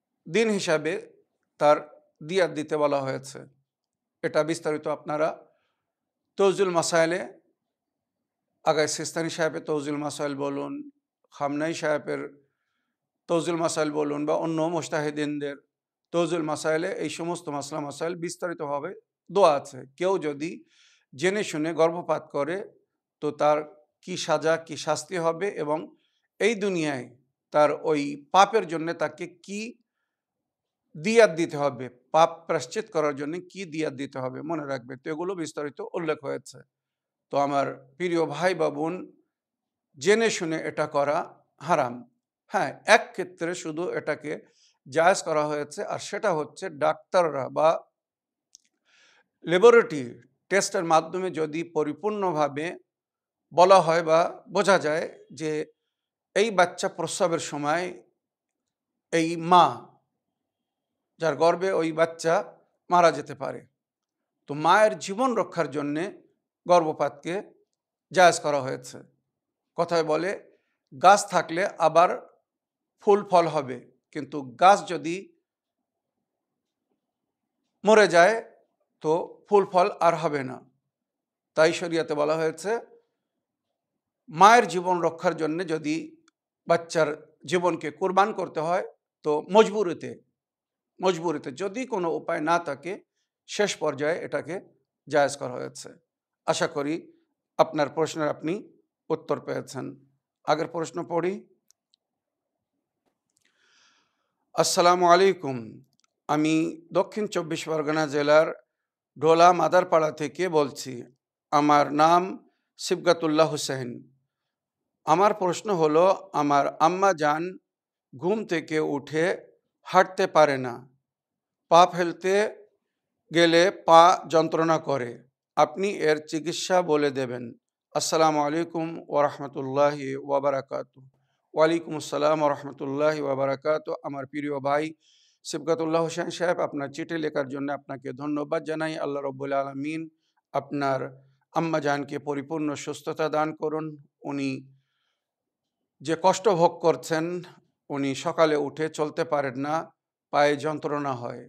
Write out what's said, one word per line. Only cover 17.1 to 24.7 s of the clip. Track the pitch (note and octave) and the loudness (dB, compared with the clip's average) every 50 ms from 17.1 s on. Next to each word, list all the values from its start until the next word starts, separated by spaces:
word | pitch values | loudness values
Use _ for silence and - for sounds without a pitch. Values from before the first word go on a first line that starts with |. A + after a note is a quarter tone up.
সমস্ত | D3+ - E3 E3+ F3 E3 - - | -8 -8 -8 -8 -8 -8 -8 -8
মাসলা | C#3+ C#3+ C3+ C#3 D#3 D#3 | -8 -8 -8 -8 -8 -8
মাসাইল | D3 C#3+ C3 - D#3+ E3 F3 | -8 -10 -8 -8 -6 -6 -6
বিস্তারিতভাবে | E3+ E3 F3+ F3 - - F3+ E3+ D3 D#3+ C#3+ C#3+ C#3+ C3+ F3 G3 - - _ _ _ _ - | -6 -8 -10 -10 -8 -8 -8 -8 -8 -8 -6 -6 -6 -6 -8 -12 -14 -20 _ _ _ _ -4
দেওয়া | E3 G3 G3 E3 D3 | 2 4 6 6 4
আছে। | C#3 C3+ - - C3 - - _ | 4 -2 -8 -16 -18 -20 -16 _
কেউ | - F3 F#3 G3 F3+ | -4 -2 -2 -2 -2
যদি | D3 D3+ D3 C#3 D3 E3+ - - - _ _ _ _ _ _ _ _ _ - | -2 -6 -8 -6 -8 -10 -10 -12 -18 _ _ _ _ _ _ _ _ _ -8
জেনে | B2+ D3 F#3 G3 G#3+ G3+ | -4 -2 -2 0 -2 -4
শুনে | - - D#3 D3+ D#3+ E3+ | -6 -6 -4 -4 -2 0
গর্ভপাত | - D#3+ E3 E3+ F3 E3 - D#3 D3+ D#3 - - | 2 2 2 0 -2 -4 -4 -4 -4 -6 -6 -6
করে, | C#3+ C#3+ C#3+ F3 G3 A3 - _ _ _ _ _ _ _ _ _ _ - | -4 -4 -4 -4 -8 -10 -12 _ _ _ _ _ _ _ _ _ _ -6
তো | D3+ | -6
তার | C#3+ D3 D3+ D3 D3+ D3+ D3+ D3+ - _ _ _ _ _ _ | -2 0 2 2 2 2 -2 -8 -14 _ _ _ _ _ _
কি | - F#3 | -10 -10
সাজা, | - - - D#3+ D3+ C#3+ D#3+ E3 | -6 -4 -2 -2 0 2 0 0
কি | D#3+ E3 - | 0 -2 -8